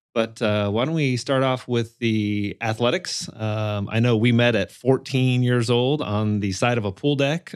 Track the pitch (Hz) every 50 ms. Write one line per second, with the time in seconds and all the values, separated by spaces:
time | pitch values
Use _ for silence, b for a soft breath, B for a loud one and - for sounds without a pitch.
0 | _ _ - 117 113 113 113 - 120 107 104 104 104 101 101 110 127 151 165 160
1 | 147 131 127 120 - - 139 131 131 131 127 120 - - 120 120 113 110 - _
2 | 120 113 110 110 104 104 104 104 101 101 - - 113 113 110 110 117 120 143 185
3 | 180 - - - - - - 110 110 107 107 110 107 107 104 101 101 101 - 113
4 | 117 123 117 107 113 123 117 117 120 120 113 104 90 - - - - 123 135 127
5 | - - 135 131 127 127 127 123 123 123 123 123 117 113 120 120 123 131 151 151
6 | - - 104 107 110 107 104 104 101 98 92 - 131 123 123 120 104 101 95 -
7 | - 143 147 135 139 139 156 170 - - -